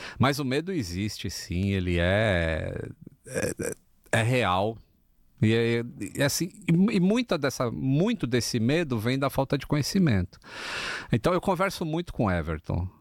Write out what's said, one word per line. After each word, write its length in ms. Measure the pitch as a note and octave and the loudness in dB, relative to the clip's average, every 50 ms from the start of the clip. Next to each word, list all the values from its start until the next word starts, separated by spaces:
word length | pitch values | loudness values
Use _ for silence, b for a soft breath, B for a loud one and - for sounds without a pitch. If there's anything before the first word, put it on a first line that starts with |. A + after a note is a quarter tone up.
| B B B B | B B B B
Mas 200 | A#2 C3+ D3 C3 | 2 2 2 0
o 60 | D3 | -2
medo 260 | B2+ B2+ D3 E3 F#3 | 0 0 -2 -2 -2
existe, 600 | G3 E3 A2+ E2+ F2+ F#2 G2+ G#2+ - - - G2 | -4 -4 -4 -4 -4 -4 -4 -4 -6 -6 -8 -8
sim, 400 | - - - - E2+ F2 G2 G2 | -8 -8 -8 -4 -2 0 0 2
ele 260 | G2 F#2+ F2+ F2+ F2 E2+ | 0 0 0 0 2 2
é, 800 | E2+ F2+ F#2+ G#2 A2 A2+ F#2 F2 E2+ D#2+ D#2+ D#2 F2+ F#2 F#2 - - - - - - - - _ _ | 2 2 2 2 2 2 2 0 0 0 -2 -2 -4 -6 -8 -8 -10 -12 -14 -16 -20 -20 -20 _ _
é, 280 | - C3 - - - - - - - - - _ _ _ _ _ - - | -8 -6 -4 -4 -4 -4 -6 -8 -8 -8 -10 _ _ _ _ _ -2 0
é 100 | A#2 A2+ | 0 2
real. 540 | A#2 C3 B2+ A2+ F#2+ F2+ F#2 G2 A2 A2+ - - _ _ _ _ _ _ _ _ _ _ _ - | 2 2 2 2 2 2 2 2 0 -2 -6 -12 _ _ _ _ _ _ _ _ _ _ _ 2
E 100 | A2 A2+ | 4 4
é, 680 | A#2 A#2 A#2 A#2 A#2 A#2 A#2+ - - G#2+ - - - C#3 | 4 4 2 2 0 0 -4 -8 -10 -10 -8 -2 0 0
é 20 | |
assim, 240 | C#3 - - E3 F#3 - - - | 0 0 0 -4 -4 -6 -8 0
e, 300 | - D#3+ E3+ F#3+ A3+ - | 2 4 6 6 4 4
e 40 | G3 | 4
muita 360 | E3+ F#3 G#3+ B3 B3 - F#3 | 4 4 4 2 0 0 -2
dessa, 340 | D#3+ C3+ C3+ - - C3+ A#2 | 0 0 -2 -2 -2 -2 -4
muito 560 | - - C3+ C3 C3+ D3 F3+ A3+ B3 - - | -2 -2 0 2 2 4 4 2 0 0 -2
desse 320 | B2 A2+ B2 A2 - - B2 | 0 0 0 0 0 0 0
medo 400 | A2 A#2+ D3 E3+ F3 C#3 B2+ A2+ | 2 2 2 2 0 0 -2 -2
vem 200 | G#2 A#2+ C3 C#3 | 0 0 0 0
da 100 | C#3+ C3+ | -2 -2
falta 300 | - - C3+ - - C#3+ | 0 -2 0 0 0 -2
de 80 | - | -2
conhecimento. 720 | - - D3 C#3 - - G3+ F#3 D#3 A2+ F#2+ F2+ - - - B B B B B B B B B B B B B B - | -2 -2 0 0 0 2 2 4 4 4 2 2 -2 -6 -16 B B B B B B B B B B B B B B -2
Então 220 | A#2 - D#3 F3+ | 2 2 2 2
eu 60 | - | 2
converso 440 | - - E3 D#3+ F#3+ G3 - - F#3 | 2 0 0 2 0 -2 -2 -4 -6
muito 300 | D#3+ D3+ E3 F3 - - | -4 -4 -4 -4 -6 -2
com 120 | - B2 | 0 0
o 40 | G2 | 2
Everton. 580 | F2+ F2 D#2 D#2 D#2+ D2+ - - G2 F2 F2 F#2 - _ | 2 0 0 -2 -4 -6 -4 -4 -4 -2 -2 -4 -8 _